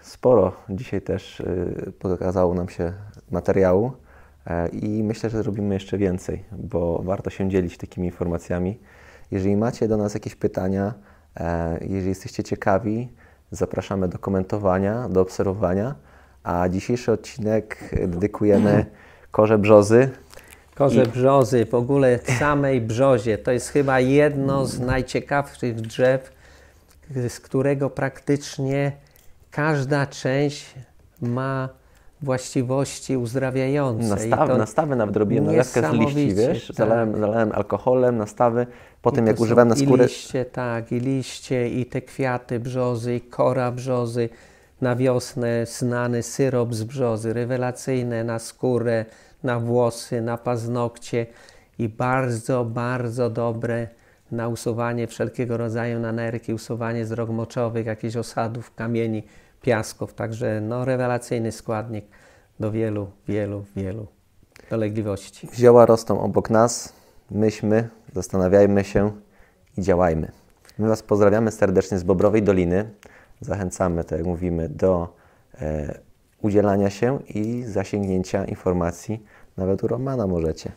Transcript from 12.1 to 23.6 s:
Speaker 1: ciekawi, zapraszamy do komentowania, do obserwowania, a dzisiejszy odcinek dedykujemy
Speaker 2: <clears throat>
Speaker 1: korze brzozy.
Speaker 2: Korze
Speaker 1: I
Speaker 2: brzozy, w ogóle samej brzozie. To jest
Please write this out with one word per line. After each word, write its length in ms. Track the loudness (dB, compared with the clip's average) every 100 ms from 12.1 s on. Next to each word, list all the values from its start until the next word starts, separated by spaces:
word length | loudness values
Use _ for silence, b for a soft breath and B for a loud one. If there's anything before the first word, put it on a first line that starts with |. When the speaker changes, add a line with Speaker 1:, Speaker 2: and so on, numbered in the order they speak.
| -4 -8 -8
Speaker 1:
ciekawi, 680 | -6 -2 0 0 0 -4 -6 b b b _
zapraszamy 560 | -6 -4 -4 -4 -2 -2
do 120 | -4
komentowania, 920 | -2 -2 -2 0 2 2 0 -2 0
do 120 | 2
obserwowania, 760 | 0 0 -2 0 0 0 -2 -6 b b b b
a 260 | -4 0 0
dzisiejszy 420 | 0 -2 -2 0
odcinek 800 | -2 -2 -6 0 0 -2 -16 -8 -4 -2
dedykujemy 800 | -2 -2 0 4 4 6 4 2 -10 -20
Speaker 2:
<clears throat> 260 | -20 -4
Speaker 1:
korze 260 | 2 4 4
brzozy. 520 | 8 8 10 6 6 -2 B B B B B 0
Speaker 2:
Korze 280 | 4 4
Speaker 1:
I 40 | 2
Speaker 2:
brzozy, 580 | 4 4 6 4 2 2
w 80 |
ogóle 460 | 0 2 2 4 2 0 0
samej 420 | 2 2 2 0
brzozie. 560 | 0 2 4 4 2 -2
To 140 | 0
jest 180 | -2